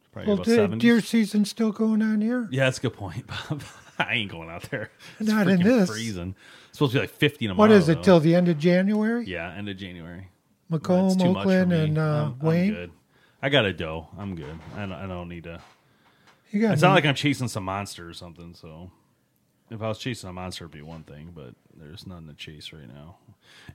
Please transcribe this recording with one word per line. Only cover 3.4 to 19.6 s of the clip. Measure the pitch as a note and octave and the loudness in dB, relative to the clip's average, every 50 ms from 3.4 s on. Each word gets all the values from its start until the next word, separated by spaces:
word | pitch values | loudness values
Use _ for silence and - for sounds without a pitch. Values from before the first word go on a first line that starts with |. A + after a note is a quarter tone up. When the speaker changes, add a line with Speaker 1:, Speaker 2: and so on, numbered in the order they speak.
| - - | -8 -8
Speaker 1:
Bob. | D3+ D3 - - - - - - - - | -8 -8 -8 -14 -20 -20 -20 -16 -6 -6
I | C3+ F#2 A2 | -4 -2 -2
ain't | B2 G#2 F#2+ | -4 -4 -6
going | F2 E2 D#2+ D#2+ | -8 -12 -12 -12
out | E2+ F2 - - | -12 -14 -12 -8
there. | - A2+ A2 - _ _ - - - - | -8 -8 -8 -10 _ _ -20 -18 -10 -4
It's | G#3+ G#3+ | 0 0
Speaker 2:
What | G#3+ G#3+ G3+ F3 | 2 2 4 4
is | G3 F3+ | 4 4
Speaker 1:
freaking | F3 | 6
Speaker 2:
this? | G#3+ C4 A#3 F#3 F3 | 6 6 4 4 2
Speaker 1:
freezing. | - A2 A2+ A2+ G2+ F2+ E2+ F#2 F#2+ _ - - - - - - | 0 -4 -6 -6 -6 -6 -6 -8 -10 _ -16 -20 -20 -20 -20 -12
It's | - - | -4 0
supposed | D3+ B2+ | 0 2
to | A#2 C3 | 2 0
be, | |
like, | G2 - | -2 -2
fifty | - - D3+ C#3+ - - A#2 | -2 0 0 0 0 0 -4
tomorrow, | G#2 F#2 G#3 G#3+ G#3+ | -2 4 6 8 8
Speaker 2:
What | A3 | 8
is | G3+ D#3+ D#3 | 8 8 6
it, | D#3+ | 2
Speaker 1:
though. | - | 4
Speaker 2:
till | - G3 F3+ E3+ | 6 8 8 8
the | D3 E3 E3 | 8 6 4
end | F3+ F3+ F3 | 4 4 2
of | E3+ D3 | 0 2
January? | D3+ F3+ F3 F#3 F#3+ G3+ G#3+ G#3+ G#3+ A3 A#3 A#3+ A#3 | 2 2 4 4 2 2 0 0 0 -2 -2 -4 -6
Speaker 1:
Yeah, | G2 F2 E2 E2 F2+ E2 | -6 -8 -6 -8 -8 -8
end | G2+ G2+ G#2 | -10 -8 -8
of | G2 | -8
January. | F#2 G2 F2+ F2+ F2 E2 E2 F2 F#2 F#2+ F#2 _ _ _ _ _ _ _ - | -10 -10 -12 -12 -14 -14 -14 -14 -14 -16 -18 _ _ _ _ _ _ _ -4
Speaker 2:
Macomb, | E3 D3+ - - F3+ F3+ F#3+ F#3+ | -4 -4 0 0 2 2 2 2
Speaker 1:
That's | F#3 F#3 | 2 4
too | F3+ F3 | 4 2
much | F#3+ G3 G3+ | 2 2 2
for | G3 | 4
Speaker 2:
Oakland, | F#3 F#3 F#3 F3+ | 4 4 4 4
Speaker 1:
me. | F3 D#3+ D#3 | 2 2 2
Speaker 2:
and, | D3+ D3+ D#3 | 2 2 0
uh, | |
Speaker 1:
I'm, | D#3 D#3 D3+ D3+ D3+ D3 | 0 0 0 0 -2 -2
I'm | B2 C3 | -4 -2
Speaker 2:
Wayne? | D3+ D#3+ E3 F3 F3+ G3+ | 0 2 2 2 2 0
Speaker 1:
good. | G#3+ F3 F3 E3 - _ _ _ _ _ _ _ _ - | -2 -4 -8 -12 -14 _ _ _ _ _ _ _ _ -6
I | - C#3+ | -2 2
got | C#3+ C3+ A2+ | 4 4 4
a | G2 | 4
doe. | F2+ D#2+ E2+ D#2+ D#2+ E2 E2 - - F2 | 0 -2 -4 -6 -6 -8 -8 -10 -14 -12
I'm | G2+ G2 F#2 | -10 -8 -8
good. | E2+ D2 C#2+ E2 E2 D#2 - - | -8 -10 -12 -12 -14 -16 -14 -12
I | G#2 | -10
don't, | G#2 F#2+ | -10 -10
I | F#2 D2+ F#2+ | -10 -10 -10
don't | F#2+ F#2 F2+ F2 E2+ | -10 -8 -10 -10 -10
need | E2+ E2+ D#2 | -12 -14 -14
to. | E2+ E2+ E2 - - _ _ _ _ _ _ _ _ _ _ _ _ _ _ _ - | -14 -16 -16 -18 -20 _ _ _ _ _ _ _ _ _ _ _ _ _ _ _ -4
Speaker 2:
You | - G#3 | -2 2
got | A3+ G#3+ E3+ | 2 4 4
Speaker 1:
It's | D3+ | 6
not | D#3+ F3+ | 6 6
Speaker 2:
me. | G3 | 6
Speaker 1:
like | F3+ C#3+ | 6 4
I'm | D3+ C3 | 4 0
chasing | - - D3 C3+ - B2+ A2+ | 2 2 0 0 0 -2 -4
some | - A2 F#2+ | -4 -6 -4
monster | F#2 F#2+ G2+ G2+ - - - F2 E2+ | -4 -4 -4 -6 -8 -10 -14 -14 -16
or | E2 | -14
something, | - F#2 E2+ D#2+ E2+ E2+ E2+ E2+ | -14 -16 -18 -16 -16 -18 -18 -18
so | - - E2 D#2 D#2+ F2 F2+ - _ _ _ _ _ _ _ _ _ _ _ _ _ | -18 -20 -18 -16 -16 -18 -18 -20 _ _ _ _ _ _ _ _ _ _ _ _ _